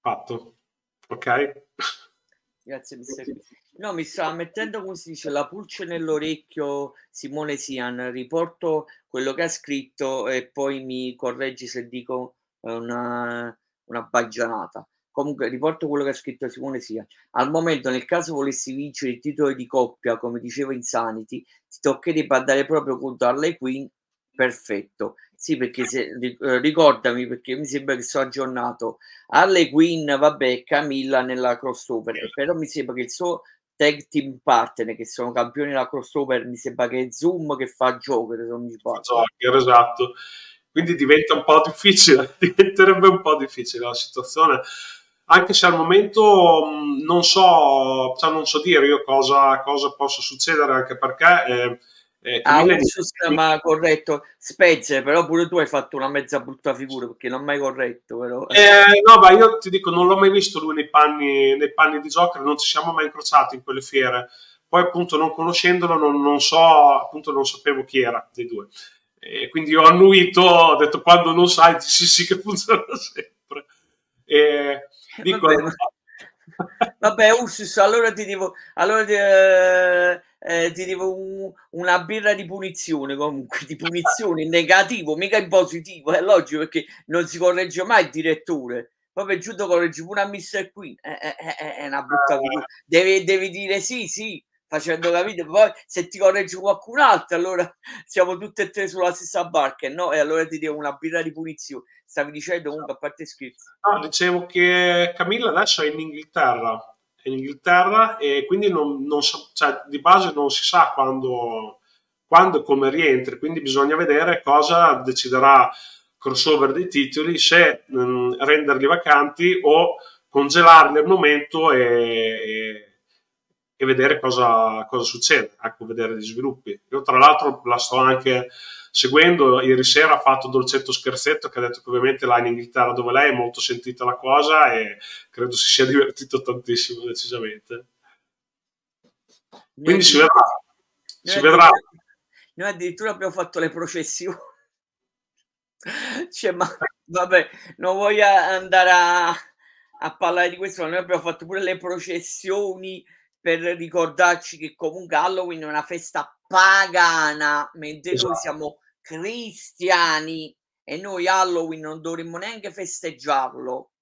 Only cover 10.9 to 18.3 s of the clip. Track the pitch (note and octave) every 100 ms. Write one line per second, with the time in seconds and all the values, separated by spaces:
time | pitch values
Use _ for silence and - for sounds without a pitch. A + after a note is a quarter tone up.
10.9 | B2+ B2+ B2 B2+ B2 C3+ B2+ B2 B2+ A#2+
11.9 | B2 A#2+ B2+ B2+ _ _ _ A2+ A#2 A#2
12.9 | A#2+ A#2+ A#2+ A#2+ A#2+ A#2 A#2 _ _ _
13.9 | A#2+ A2 B2 A2+ A2 A#2 A2+ E2+ - A2
14.9 | _ _ - C#3+ C#3 B2 B2 D3+ D#3 D#3
15.9 | C#3+ C#3 C3 - B2+ C3 B2+ C3+ C3 -
16.9 | A2 G#2 _ _ - C3 D#3+ E3 D#3 B2+
17.9 | B2+ B2 F3 E3